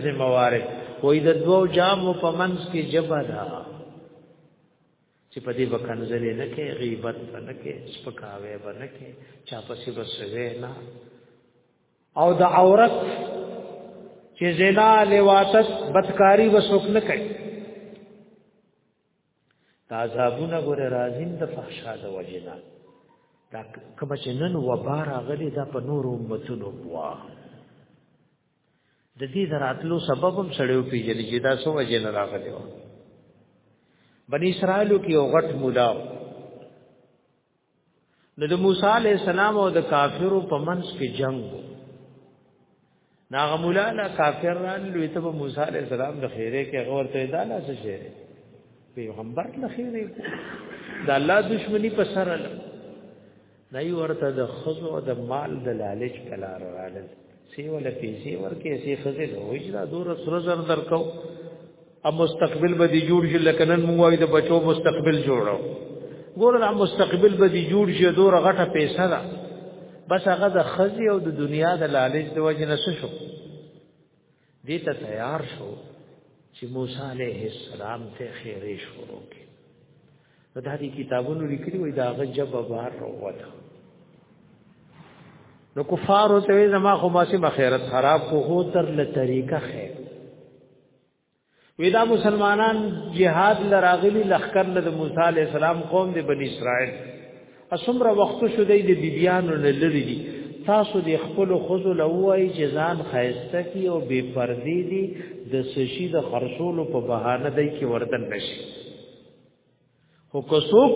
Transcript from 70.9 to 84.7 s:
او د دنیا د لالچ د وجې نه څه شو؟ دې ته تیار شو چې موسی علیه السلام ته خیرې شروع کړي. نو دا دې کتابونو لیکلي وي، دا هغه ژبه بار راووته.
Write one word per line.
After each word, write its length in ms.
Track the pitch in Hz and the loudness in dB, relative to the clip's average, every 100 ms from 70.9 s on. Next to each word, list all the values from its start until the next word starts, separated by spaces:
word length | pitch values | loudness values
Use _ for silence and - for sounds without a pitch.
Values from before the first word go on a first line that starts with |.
| 214 220 | 2 0
او 100 | 196 | 2
د 100 | 160 147 | -2 -4
دنیا 380 | 143 151 165 180 | -2 0 0 2
د 80 | |
لالچ 440 | 156 143 127 151 156 | 2 2 2 0 -2
د 40 | 156 | 0
وجې 280 | 156 151 151 | 0 0 -2
نه 60 | 151 | -2
څه 140 | 185 165 | -2 -4
شو؟ 100 | 135 - - - - - - - _ _ _ _ _ _ _ _ | -8 -12 -14 -16 -18 -20 -20 -20 _ _ _ _ _ _ _ _
دې 140 | 123 165 160 | -8 -6 -4
ته 80 | |
تیار 480 | 127 110 107 117 156 139 - | -6 -8 -6 -6 -6 -8 -12
شو 140 | 101 104 - - - - _ _ _ - | -14 -14 -18 -20 -20 -20 _ _ _ -16
چې 80 | 120 | -10
موسی 320 | 131 127 127 135 | -6 -6 -8 -10
علیه 300 | 127 123 98 110 | -6 -6 -6 -8
السلام 500 | - - - 101 117 113 - | -10 -16 -12 -10 -10 -12 -14
ته 80 | 120 - | -14 -12
خیرې 320 | 113 101 104 95 - | -14 -12 -10 -12 -14
شروع 360 | - 107 107 - | -18 -18 -18 -20
کړي. 160 | - - _ _ _ _ _ _ _ _ _ _ 123 | -20 -20 _ _ _ _ _ _ _ _ _ _ -14
نو 60 | |
دا 160 | 131 147 | -10 -8
دې 120 | 143 139 | -10 -10
کتابونو 500 | 127 127 127 156 151 | -4 -4 -2 -6 -6
لیکلي 300 | 143 - 185 | -6 -6 -6
وي، 140 | 160 | -4
دا 180 | 135 123 | -2 -4
هغه 160 | 123 139 | -2 -4
ژبه 360 | 127 135 123 | -4 -4 -4
بار 300 | 113 113 120 - | -6 -6 -8 -10
راووته. 480 | 113 104 104 - - - - - - _ _ _ _ _ _ _ _ | -12 -10 -10 -12 -16 -20 -20 -20 -20 _ _ _ _ _ _ _ _